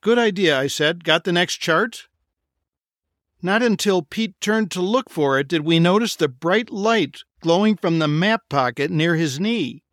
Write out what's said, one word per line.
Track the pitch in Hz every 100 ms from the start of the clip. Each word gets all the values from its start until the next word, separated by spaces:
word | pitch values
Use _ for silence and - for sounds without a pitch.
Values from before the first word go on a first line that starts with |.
"Good | 202 240
idea," | 226 190 180 139
I | 139
said. | - 151 175
"Got | 165 160
the | 185
next | 175 180 -
chart?" | - 160 233 - - _ _ _ _ _ _ _ _ _ _ _ _ _
Not | 170 202
until | 240 196 208 185
Pete | 151 - 226 -
turned | - 220 208
to | 180
look | 180 240 240
for | - 143 135
it | 139
did | 165
we | 151 165
notice | 170 196 233
the | - 151
bright | 127 165 202 240
light | 220 208 226 147 - - _
glowing | 160 170 214 208
from | 180 165
the | 151
map | 151 196 220 _
pocket | 143 123 120 143
near | 170 165 165
his | 165 135
knee. | 202 233 135 143 _